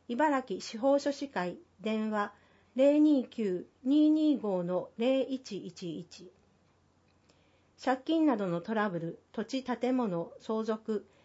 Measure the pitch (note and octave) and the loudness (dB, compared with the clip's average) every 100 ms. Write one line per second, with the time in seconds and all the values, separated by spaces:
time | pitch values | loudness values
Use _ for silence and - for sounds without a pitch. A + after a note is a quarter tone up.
0 | - A#3+ D#4 C4+ B3+ F#3+ - A3+ C4+ C#4+ | -8 0 0 0 -2 -8 -8 -2 2 2
1 | C#4+ C#4 C#4 - F3+ F3 - _ G#3+ A3 | 2 -4 -6 -4 -4 -6 -14 _ -6 -4
2 | G#3+ G#3+ G#3 - _ _ _ B3 C#4 D4 | -2 -2 -4 -8 _ _ _ 2 6 6
3 | D4+ C#4 A#3+ - G#3 F3+ - _ B3+ D4 | 6 4 0 -4 -2 -4 -6 _ 0 4
4 | D4+ D#4 D4+ B3 G#3 F#3 F3 F3+ - - | 6 6 4 2 0 -2 -2 -2 -4 -2
5 | A#3+ C4+ C4+ C4 - F#3+ G3 - F3 D#3 | 0 0 0 -4 -8 -12 -12 -12 -10 -10
6 | E3+ - F3+ - _ _ _ _ _ _ | -12 -18 -20 -20 _ _ _ _ _ _
7 | _ _ _ _ _ _ _ _ - B3+ | _ _ _ _ _ _ _ _ -2 -2
8 | - D#4+ D#4 A3+ G3 E3+ E3+ A3 G#3 E3+ | 0 2 4 2 0 -2 -2 -2 -2 -2
9 | E3 - _ - G#3 C4 B3+ A#3+ B3 B3+ | -6 -10 _ -10 -6 -6 -6 -4 -2 -2
10 | A3+ E3+ E3+ - - A3 A3 G#3+ - G#3 | -2 -4 -6 -10 -6 -4 -4 -6 -6 -6
11 | - _ | -8 _